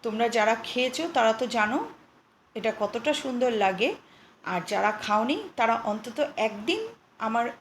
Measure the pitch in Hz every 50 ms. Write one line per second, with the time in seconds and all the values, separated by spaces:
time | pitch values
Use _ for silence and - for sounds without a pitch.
0 | - 233 214 220 233 233 214 233 208 220 226 226 226 - - 247 254 254 254 -
1 | 320 330 - 269 226 220 220 226 254 226 226 233 208 214 240 320 427 - - -
2 | - _ _ _ _ _ _ _ _ _ _ 220 190 226 214 - 208 202 - 233
3 | 226 294 294 294 - 269 247 247 254 247 233 214 202 190 185 180 220 311 440 -
4 | - - - - - - - _ - - 185 180 170 - 208 190 196 208 208 208
5 | - 208 208 214 226 247 302 415 427 349 - - 233 226 226 226 - 208 208 220
6 | - 247 226 - 294 285 - - 220 220 202 202 214 277 370 440 440 453 - _
7 | _ _ _ _ 220 220 226 233 233 240 - -